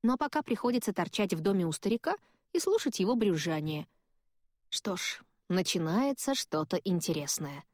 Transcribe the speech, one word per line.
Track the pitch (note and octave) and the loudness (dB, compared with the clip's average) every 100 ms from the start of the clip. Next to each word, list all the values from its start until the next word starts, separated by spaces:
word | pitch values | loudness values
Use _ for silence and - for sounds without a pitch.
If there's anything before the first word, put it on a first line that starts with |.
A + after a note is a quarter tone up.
Но | A3+ B3+ | 2 2
пока | D4 D4+ | 0 -2
приходится | C#4+ A#3 B3 B3 - | 0 0 2 2 0
торчать | F#3 E3+ - G3+ | -2 -2 0 0
в | E3 | 2
доме | E3 G3 E3+ | 2 2 2
у | |
старика — | D#3 G3 A3+ - G4+ _ _ _ | 0 0 0 0 -4 _ _ _
и | F4 | -2
слушать | F#4+ A4 C#4+ - | 2 2 0 0
его | F#3+ B3 | 2 4
брюзжание. | G#3 E3 D#3 D#3+ D#3 D3+ D3+ _ _ _ _ _ _ _ _ | 2 2 0 -2 -2 -4 -8 _ _ _ _ _ _ _ _
Что | - - F3+ | -6 -4 -4
ж, | - - - _ _ | -4 -8 -14 _ _
начинается | F3+ F#3 F3+ D#3 F#3+ C#4 C4+ - | 0 0 -2 0 2 0 0 -2
что-то | C4+ - D#3 D#3 - | -2 -2 -4 -2 -2
интересное. | - F3 - D#3 C#3+ - D3 C#3+ - | 0 0 0 -2 -2 -4 -4 -10 -16